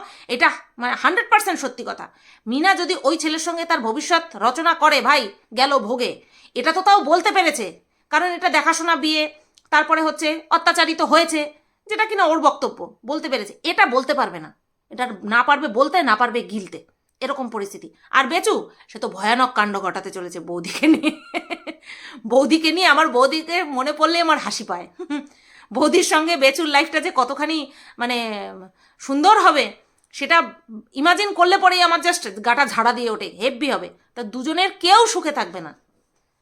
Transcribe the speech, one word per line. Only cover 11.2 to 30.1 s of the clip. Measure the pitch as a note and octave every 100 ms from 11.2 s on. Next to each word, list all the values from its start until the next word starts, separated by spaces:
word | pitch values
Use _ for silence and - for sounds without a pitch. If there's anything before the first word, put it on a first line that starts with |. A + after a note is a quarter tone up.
| E4 D#4+ D4 - _ _ -
যেটা | G#4+ A4
কিনা | G4+ E4+
ওর | D#4
বক্তব্য, | C#4 - B3 - E3+ _ A3+
বলতে | D4+ D4+
পেরেছে। | B3 G3+ -
এটা | D#4 E4+ F4+
বলতে | B3 C4
পারবে | C#4+ G#3+ F3
না, | D#3 _ _ _ _
এটা | G#3 B3 G3
না | G#3 A#3
পারবে | B3+ C#4+ D4
বলতে, | G#3+ D4 F#4
না | C#4 G#3+
পারবে | B3 A#3
গিলতে, | F3+ G#3 F3+ E3 _ _ _ -
এরকম | B3+ C#4 A#3+
পরিস্থিতি। | G#3+ G3 F#3+ D#3+ _ _
আর | B3+ C4+
বেচু, | E4+ F#4 C#4 - _ -
সে | -
তো | A3+
ভয়ানক | F#3 G#3+ A#3+ B3+
কাণ্ড | A3+ G#3 G3
ঘটাতে | F#3+ F#3+ F#3+
চলেছে | F3+ F3+ F3
বৌদিকে | E3+ F3 E3+ - D4
নিয়ে। | D#4 D#4 D#4 - E4+ - E4+ - - - - - C4+ A3+
বৌদিকে | C4 C#4 D#4+ D#4+
নিয়ে, | E4 F4+
আমার | D4 D#4+
বৌদিকে | A#3+ C4+ D#4+ D#4+ F4
মনে | D#4+ B3+ C#4
পড়লে | D4+ D#4 E4+
আমার | E4 D4
হাসি | G#3+ -
পায়। | G3+ F3+ E3+ - F4+ D4 - _ _ - -
বৌদির | B3 D4+ F4+
সঙ্গে | F4 D#4+ D#4+ E4+
বেচুর | C4+ C#4 D4+
লাইফটা | C#4+ D4 D#4
যে | D#4+ C4+
কতখানি | B3 C#4 D4+ D#4+ C#4 - - -
মানে | A#3+ A#3+ A3+ G#3 G3 F#3+ F#3 _ _ _
সুন্দর | - C#4 F4+ A4
হবে, | F4+ D4 G#3+ - _ _ _